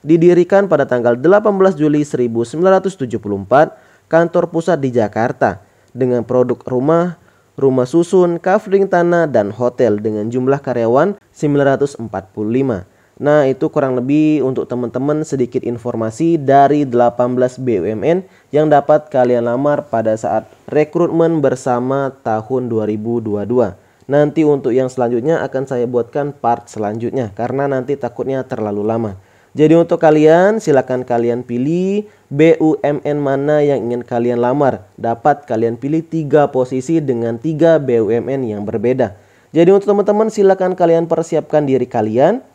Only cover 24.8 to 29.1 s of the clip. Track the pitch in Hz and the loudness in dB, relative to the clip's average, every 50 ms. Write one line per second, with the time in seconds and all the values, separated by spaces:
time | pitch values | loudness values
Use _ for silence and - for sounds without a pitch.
24.8 | 131 127 127 - 123 117 123 120 113 156 165 135 90 135 - 131 139 - 139 123 | 0 -2 -2 -4 -2 -2 -2 -2 0 0 -2 -2 -2 -4 -6 -6 -6 -4 -4 -4
25.8 | 120 123 123 120 113 117 - 147 143 147 139 _ - 120 117 113 - - - 107 | -4 -2 -2 -2 -4 -2 -6 -6 -6 -6 -8 _ -2 -2 -2 -2 -4 -16 -10 -6
26.8 | 107 104 104 113 113 117 - 135 120 104 101 - 113 120 127 135 139 139 139 131 | -6 -6 -6 -6 -6 -6 -4 -4 -6 -6 -6 -8 -6 -6 -4 -4 -2 -2 -2 -4
27.8 | 127 131 143 139 - 120 120 - 120 127 135 131 127 - 135 110 110 104 101 104 | -4 -4 -6 -6 -6 -10 -8 -8 -6 -6 -4 -6 -6 -8 -8 -6 -6 -4 -4 -4
28.8 | 104 107 110 117 117 107 | -4 -2 -2 -2 -4 -6